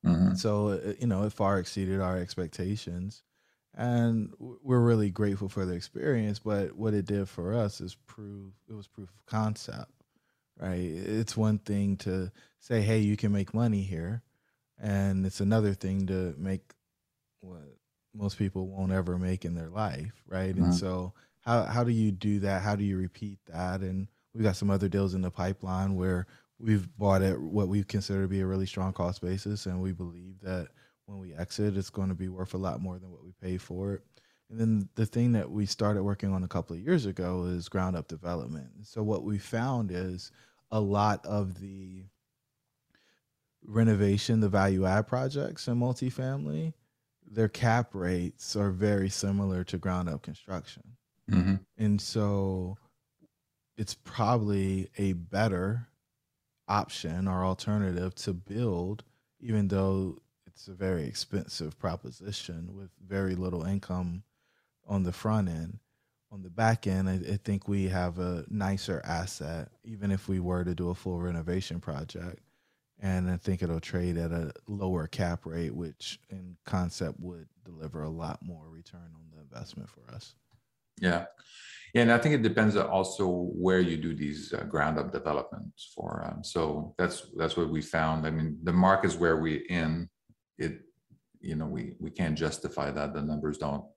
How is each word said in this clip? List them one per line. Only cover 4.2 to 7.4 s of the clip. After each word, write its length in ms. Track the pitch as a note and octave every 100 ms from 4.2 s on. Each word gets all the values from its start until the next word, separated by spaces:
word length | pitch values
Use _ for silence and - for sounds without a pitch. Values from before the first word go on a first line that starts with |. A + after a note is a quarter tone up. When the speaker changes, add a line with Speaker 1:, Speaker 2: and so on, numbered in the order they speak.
| G#2
Speaker 2:
w-, 260 | - B2 A#2+
we're 180 | C3+ B2+
really 300 | A#2 A2+ G#2
grateful 380 | F2+ G#2 G2 G2
for 160 | G2+ F#2
the 80 |
experience, 640 | F2 - - D3+ B2 G#2+ G#2
but 360 | A2 G#2 F#2+
what 200 | - A2
it 100 | G#2
did 240 | F2+ G2+ G2
for 260 | -